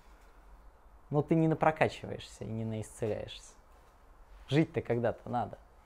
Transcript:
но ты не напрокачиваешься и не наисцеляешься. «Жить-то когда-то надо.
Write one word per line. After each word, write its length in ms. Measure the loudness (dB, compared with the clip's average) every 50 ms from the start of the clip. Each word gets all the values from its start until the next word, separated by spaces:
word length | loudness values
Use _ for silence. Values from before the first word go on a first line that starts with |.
| -18 -20 -20 -20 -20 -20 -20 -20 -20 -20 -20 -20 -20 -20 -20 -20 -20 -20 -20 -20 -10 -2
но 120 | 0 0
ты 140 | 2 4 4
не 120 | 4 4 4
напрокачиваешься 1000 | 4 4 4 4 4 4 2 0 0 -4 -10 -10 -10 -10 -12 -14 -14 -12 -10
и 20 | -8
не 160 | -6 -4 -4
наисцеляешься. 880 | -4 -4 -6 -6 -8 -8 -6 -4 -2 -2 -4 -6 -10 -12 -16 -18 -20 -20 -20 -20 -20 -20 -20 -20 -20 -20 -20 -20 -20 -20 -20 -20 -20 -20 -18 -8 0
«Жить-то 340 | 2 2 2 2 0 -6
когда-то 480 | -2 -2 -2 0 0 -2 -2 -2 -8 -6
надо. 280 | -4 -4 -4 -4 -8 -14 -20 -20 -20 -20 -20